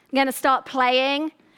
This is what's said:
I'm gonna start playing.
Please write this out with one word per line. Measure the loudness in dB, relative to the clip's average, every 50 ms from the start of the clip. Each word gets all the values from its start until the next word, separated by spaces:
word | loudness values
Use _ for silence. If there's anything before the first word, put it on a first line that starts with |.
| _ _ 0
I'm |
gonna | 0 0 0
start | -2 -2 0 0 0 0 0
playing. | -4 -2 0 2 2 2 2 0 0 -2 -2 -4 -6 -8 _ _ _ _